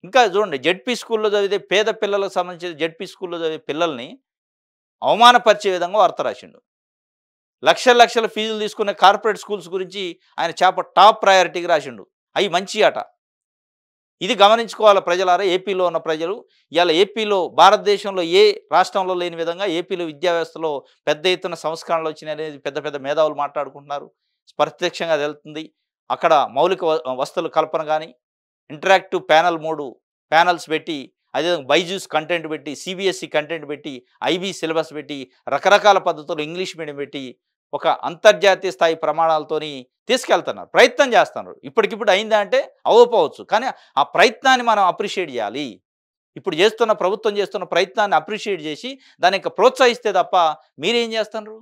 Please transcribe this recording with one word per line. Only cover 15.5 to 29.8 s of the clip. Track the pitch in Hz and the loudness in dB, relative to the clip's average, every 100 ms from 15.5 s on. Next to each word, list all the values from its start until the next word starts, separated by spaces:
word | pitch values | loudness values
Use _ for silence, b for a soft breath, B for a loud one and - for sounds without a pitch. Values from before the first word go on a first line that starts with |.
| 180 185 185 180 | -2 -2 -2 -2
ఉన్న | 165 | -2
ప్రజలు. | 160 156 165 226 - _ _ | -4 -4 -4 -8 -14 _ _
ఇవాళ | 147 175 | 0 2
ఏపీలో, | 160 202 226 214 196 151 | 2 2 0 -2 -2 -2
భారతదేశంలో | 120 180 202 185 202 208 190 | 6 6 6 2 -2 -2 -6
ఏ | 165 180 208 - _ | 0 4 4 2 _
రాష్ట్రంలో | 156 185 202 185 | 0 0 -2 -2
లేని | 180 175 165 | -4 -6 -6
విధంగా | 165 170 202 165 | -6 -4 -4 -4
ఏపీలో | 170 185 | -6 -8
విద్యా | 170 143 175 | -8 -4 -2
వ్యవస్థలో | 170 160 160 160 139 b b - | -2 -4 -6 -6 -6 b b -4
పెద్ద | 151 175 | -2 -2
ఎత్తున | 180 185 | -2 -6
సంస్కరణలు | 170 156 165 - 165 160 | -8 -8 -8 -4 -4 -4
వచ్చినాయి | 151 156 151 | -10 -12 -10
అనేది | 156 143 | -10 -8
పెద్ద | 143 139 | -8 -8
పెద్ద | 147 143 | -8 -8
మేధావులు | 135 151 156 | -4 0 0
మాట్లాడుకుంటున్నారు. | 143 143 147 139 139 143 143 - _ _ _ _ - | -2 -6 -6 -8 -12 -12 -12 -12 _ _ _ _ -4
ప్రత్యక్షంగా | 151 - 175 - 170 156 | -4 -2 -6 -4 -2 0
తెలుస్తుంది. | 147 147 156 156 160 _ _ _ _ | -2 -6 -14 -14 -16 _ _ _ _
అక్కడ | 131 170 156 113 | -2 2 2 2
మౌలిక | 123 175 190 | 0 0 0
వ-, | 170 160 131 | -2 -2 -4
వసతుల | 127 139 - 160 | -6 -6 -6 -2
కల్పన | 165 156 165 | -2 -2 -4
కానీ, | 151 156 165 _ _ _ _ _ _ | -4 -4 -6 _ _ _ _ _ _
ఇంటరాక్టివ్ | 156 180 190 185 185 185 | -8 2 2 2 -8 4
ప్యానెల్ | 156 175 165 | 4 4 -2
మూడు | 156 156 | -6 -8